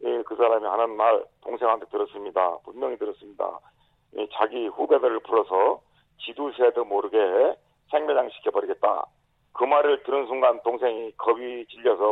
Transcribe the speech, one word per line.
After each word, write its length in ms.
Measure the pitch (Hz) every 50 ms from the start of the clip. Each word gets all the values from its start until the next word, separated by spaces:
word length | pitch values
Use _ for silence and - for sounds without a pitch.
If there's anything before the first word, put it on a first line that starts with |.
| -
예, 200 | 120 120 117 113
그 100 | - 110
사람이 300 | 104 120 113 113 110 107
하는 300 | 101 92 110 117 117 110
말 280 | 107 110 117 117 101 - - _ _
동생한테 460 | _ 113 120 113 120 113 113 110 92 -
들었습니다. 680 | - 104 104 - - 101 101 98 87 92 92 87 85 - -
분명히 340 | - 101 123 135 131 120
들었습니다. 640 | 110 104 107 98 - 104 101 101 95 95 92 87 - - _ _ _ _ _ _ _ _ _ -
예, 100 | 101 107 - -
자기 340 | - 107 110 117 123 117
후배들을 520 | 101 - - 139 - 151 135 127 123 113 110
불러서 600 | - - 113 113 101 - 95 95 101 131 - - - _ _ _ _ _ _ -
지도새도 680 | - - 117 135 143 143 113 - 123 120 - 120 117
모르게 320 | 104 98 101 98 101 98 110 104 92 92 104 135 170 - - _ _ _ _ _ _
생매장 400 | - 151 151 151 143 131 127 113
시켜버리겠다. 760 | - - - 110 - 101 101 92 95 - - 107 98 80 - - _ _ _ _ _ _ _ _ -
그 100 | - 127
말을 400 | 135 147 147 147 147 143 131 -
들은 240 | - 131 139 135
순간 340 | 113 127 131 127 123 117 117 -
동생이 500 | 117 120 113 123 123 113 113 113 110 -
겁이 480 | - - 113 117 117 123 123 123 123 113
질려서 440 | - - - 117 123 107 90 104 107